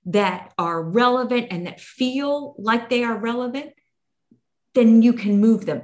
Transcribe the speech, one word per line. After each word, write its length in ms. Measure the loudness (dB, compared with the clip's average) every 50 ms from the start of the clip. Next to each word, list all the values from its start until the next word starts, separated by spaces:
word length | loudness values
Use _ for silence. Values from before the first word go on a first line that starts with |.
| -10
that 480 | -2 0 0 0 0 -2 -6 -14 -12 -8
are 240 | -6 -4 -4 -4 -4
relevant 640 | -6 -2 0 2 2 2 0 0 -2 -2 -4 -4 -4 -6
and 160 | -10 -10 -10
that 160 | -10 -14 -16
feel 720 | -20 -20 -6 -4 -4 -2 -2 -4 -4 -4 -4 -4 -6 -12 -14
like 320 | -8 -4 -2 -2 -2 -2 -2
they 140 | -2 -2 -2
are 140 | -4 -4
relevant, 560 | -6 -6 -6 -6 -6 -6 -6 -8 -10 -12 -12 _ _ _ _ _ _ _ _ _ _ _ _ _ _ _ _ _ _ _ _ 0
then 260 | 4 6 6 6 8
you 120 | 6 6 4
can 260 | 2 0 0 2 4
move 260 | 4 4 4 2 0
them. 160 | -6 -6 -6